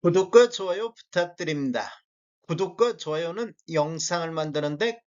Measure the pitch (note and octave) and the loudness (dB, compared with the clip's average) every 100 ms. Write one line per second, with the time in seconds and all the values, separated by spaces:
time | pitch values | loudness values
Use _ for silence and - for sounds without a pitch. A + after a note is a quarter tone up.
0 | E3+ F3+ F#3 A3+ A#3+ - F#3+ F3+ A3+ - | 4 2 6 8 6 2 -4 -4 -6 -10
1 | - F3+ F3 F3 E3 D3 C#3 A#2 - - | -6 -4 -4 -4 -6 -2 -2 -4 -6 -12
2 | _ _ _ _ _ E3 F#3+ F3 A#3+ - | _ _ _ _ _ -4 -4 0 0 0
3 | D3+ D#3 E3+ F#3 A#3 - - D#3+ D3+ E3 | -6 -4 -4 -6 -10 -12 -4 0 0 -2
4 | - F3 E3 D#3+ D#3 D3 D3 D3 A#3 A3+ | -4 -4 -4 -4 -2 -2 -4 -2 -4 -4